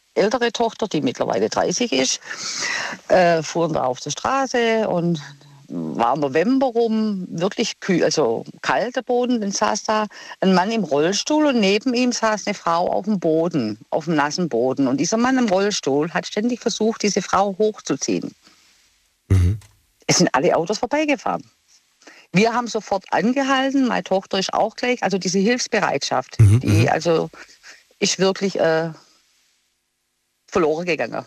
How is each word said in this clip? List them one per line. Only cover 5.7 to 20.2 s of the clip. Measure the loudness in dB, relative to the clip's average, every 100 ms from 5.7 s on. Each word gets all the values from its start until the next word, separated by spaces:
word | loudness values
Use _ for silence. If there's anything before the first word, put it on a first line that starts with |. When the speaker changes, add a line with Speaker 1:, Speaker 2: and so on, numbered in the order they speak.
| -8 -4 0 2 2
Speaker 1:
November | 0 0 2 2 2
rum, | 2 0 2 0 -4 -6
wirklich | -4 -4 -2 -4 -4
kühl, | -2 0
also | 0 0 0 -2 -6 -10
kalt | -2 -2 -2 -4
der |
Boden, | -2 0 0 0
dann | -2
saß | -2 -2 -2
da | -2 0 -2 -6 -14 -2
ein | 2
Mann | 4 2
im | 0
Rollstuhl | 0 2 2 0 0 2 2
und | 2
neben | 2 2 0
ihm | 0 0
saß | 0 -2 -2 -4
eine | -4
Frau | 0 0 0
auf | -2 -2
dem | 0
Boden, | 2 2 2 0 -2 -6 -6
auf | -4 0
dem | 0
nassen | 0 -2 -2
Boden. | 0 0 2 0
Und | 0
dieser | 0 0
Mann | 2 2
im | 2
Rollstuhl | 2 0 -2 -2 0 0
hat | -4 -4
ständig | -4 -4 -2
versucht, | -4 -2 -2 0
diese | -2 -2
Frau | 0 0 0 2
hochzuziehen. | 0 -2 -6 -4 -2 -2 -4 -12 _ _ _ _ _ _ _ _ 0
Speaker 2:
Mhm. | 2 4 0 -8 _ _ _ -2
Speaker 1:
Es |
sind | 2